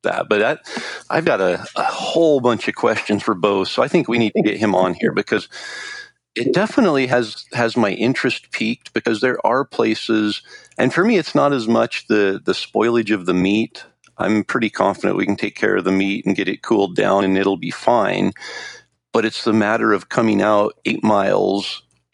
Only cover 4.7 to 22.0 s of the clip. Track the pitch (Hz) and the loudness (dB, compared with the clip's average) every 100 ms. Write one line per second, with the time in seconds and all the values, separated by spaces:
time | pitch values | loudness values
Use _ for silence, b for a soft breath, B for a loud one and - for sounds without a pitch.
4.7 | 90 92 87 117 - - 104 - B B | 2 0 0 -2 -2 -2 -2 -4 B B
5.7 | B B B B B _ 110 123 - 214 | B B B B B _ -6 0 0 0
6.7 | - 202 139 127 127 110 - - 120 113 | 2 2 2 2 0 -2 -8 -8 -2 0
7.7 | 120 104 90 113 127 131 - - - 110 | 2 0 2 0 0 -2 -4 -8 -6 -4
8.7 | 117 - 110 117 107 127 120 - 127 139 | -6 -6 -4 -2 0 0 0 0 0 -2
9.7 | - 110 113 - 110 104 - B B B | 0 0 0 0 0 0 -2 B B B
10.7 | B 127 170 220 202 - 147 143 135 110 | B 0 2 2 2 2 2 2 2 0
11.7 | 117 113 - - 107 98 98 - 92 - | 0 0 -4 0 2 2 0 -2 -4 -2
12.7 | 107 117 120 104 104 90 90 95 107 113 | 0 2 2 0 -2 0 2 2 2 -2
13.7 | - - _ _ - 92 107 - 127 110 | -8 -20 _ _ -6 -2 0 0 -2 -2
14.7 | - 101 98 98 95 98 101 104 - 101 | 0 0 0 -2 0 -2 -2 -4 -2 0
15.7 | 95 92 95 98 101 - 101 95 101 - | 2 2 0 0 -2 -2 -2 -2 -4 0
16.7 | 107 98 92 98 98 95 95 98 90 - | 0 0 0 2 2 2 2 0 -2 -4
17.7 | - - 120 98 95 98 - B B B | -4 2 2 2 0 -2 -4 B B B
18.7 | B B _ _ 113 110 - 117 110 104 | B B _ _ -2 -2 -2 0 2 2
19.7 | 113 110 98 - - 113 101 104 104 104 | 0 2 0 0 0 2 2 4 2 2
20.7 | - - 107 110 104 98 98 95 101 - | -2 -6 -2 0 2 2 2 0 -2 -6
21.7 | - - _ | -12 -16 _